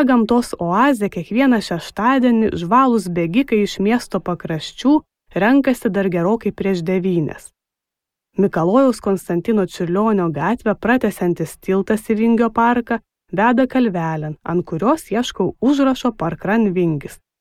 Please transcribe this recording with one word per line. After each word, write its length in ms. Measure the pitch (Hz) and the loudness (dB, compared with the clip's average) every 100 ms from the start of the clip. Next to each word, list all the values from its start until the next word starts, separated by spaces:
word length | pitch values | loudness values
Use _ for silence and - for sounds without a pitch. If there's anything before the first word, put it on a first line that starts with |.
| 254 | 4
gamtos 480 | 247 214 240 - - | 2 2 0 0 -4
oazę 520 | 170 190 277 240 202 | -2 2 2 2 -2
kiekvieną 500 | 175 165 226 277 226 | -6 -4 0 2 2
šeštadienį 920 | - 170 - - 226 269 247 226 220 170 | 0 -6 -8 -4 0 2 4 2 2 -2
žvalūs 480 | 170 240 262 226 180 | 0 2 4 2 0
bėgikai 540 | 170 170 208 277 214 202 | -2 0 0 0 0 0
iš 140 | - | -2
miesto 400 | 202 240 - 190 | 0 0 -2 -6
pakraščių 760 | 180 170 165 156 - - 262 302 - _ _ | -4 -6 -6 -8 -8 -4 2 2 0 _ _
renkasi 560 | 175 208 277 262 247 226 | -2 2 4 2 0 -2
dar 200 | 196 196 | 0 0
gerokai 440 | 175 175 226 202 | 0 0 0 -4
prieš 320 | - 196 180 170 | -4 -2 -2 0
devynias. 680 | 185 190 170 143 - - _ _ _ _ _ _ _ _ - | -2 0 0 -2 -6 -18 _ _ _ _ _ _ _ _ 0
Mikalojaus 640 | 196 175 165 247 269 226 | 0 0 2 4 4 2
Konstantino 640 | 208 190 - 175 233 214 180 | -2 -4 -2 -4 0 0 -2
Čiurlionio 640 | - 170 190 220 202 170 | -4 -4 0 0 0 0
gatvę 460 | 143 170 247 220 185 | -2 -4 -2 -2 -2
pratęsiantis 800 | 208 254 214 - 175 170 160 - | 0 0 0 -2 -2 -2 -6 -8
tiltas 480 | - 190 190 214 - | -2 -2 0 -2 -2
į 140 | 214 | 0
Vingio 300 | 233 226 233 | 2 2 2
parką 500 | 233 233 240 240 226 - _ _ | 2 2 0 -2 -6 -8 _ _
veda 320 | 180 233 247 262 | 0 2 2 2
kalvelėn, 720 | 262 233 175 160 156 156 151 | 2 0 0 -4 -4 -6 -8
ant 240 | - 175 - | -4 -4 -2
kurios 440 | 160 220 320 - | -2 0 0 -2
ieškau 460 | 214 247 - 180 - | -4 -4 -4 -4 0
užrašo 560 | 240 277 269 254 247 | 0 2 2 0 -4
Parkran 560 | - 165 160 180 226 214 | -4 -4 -4 -2 0 2
Vingis. 440 | 180 170 147 - - _ _ | 2 0 -2 -8 -18 _ _